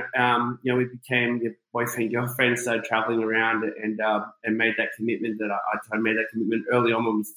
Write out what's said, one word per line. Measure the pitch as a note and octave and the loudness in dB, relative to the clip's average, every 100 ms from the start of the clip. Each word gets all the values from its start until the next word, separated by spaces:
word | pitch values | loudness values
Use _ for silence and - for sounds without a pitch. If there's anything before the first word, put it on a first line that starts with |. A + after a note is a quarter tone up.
| - C3 | 0 2
um, | B2 A#2+ A#2+ B2+ | 2 2 0 -2
you | B2+ | 0
know, | B2 | 0
we | B2 | 0
became | B2 - B2 A#2+ A#2+ | -4 -2 0 2 0
your | A#2 - _ | -2 -6 _
boyfriend, | A#2+ B2 B2 A2+ | -4 -2 -2 -2
girlfriend, | A#2+ B2 - B2 A#2+ | 0 -2 2 2 2
started | B2 A#2 | 0 -2
traveling | - A2+ A2+ A2+ | 0 0 2 0
around | A2 A2 A2+ A2 | 2 2 2 2
and, | A2 - A2 G#2+ | -2 -4 -4 -2
uh, | A2 G#2 - - | 0 0 -2 -8
and | A2+ A2 | -2 2
made | A2+ G#2+ | 2 0
that | A2 - | -4 -2
commitment | A2+ G2+ A2+ A2 | -4 -2 -4 -4
that | G#2+ | -4
I, | G2+ - G#2+ - A2 | -4 -4 -6 -4 -2
I | |
made | A2 A2 | 0 0
that | A2 | -2
commitment | A2+ G#2+ A2+ - | -2 -2 -2 2
early | B2 A#2 | 2 4
on | A2+ A2+ | 2 2
when | G#2+ | 0
we | G#2+ | -2